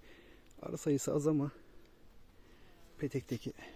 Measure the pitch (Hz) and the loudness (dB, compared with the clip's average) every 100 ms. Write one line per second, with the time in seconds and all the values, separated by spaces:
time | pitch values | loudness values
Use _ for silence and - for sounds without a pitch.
0 | - - - - - - - 170 - 143 | -18 -20 -20 -20 -20 -12 -6 -2 2 4
1 | - 147 147 151 143 - - - - - | 4 4 6 4 2 -2 -14 -20 -20 -20
2 | - - - - - - - - - - | -20 -20 -20 -20 -20 -20 -20 -20 -18 -4
3 | 143 135 - 120 - - - | -2 -2 -2 -2 -4 -8 -12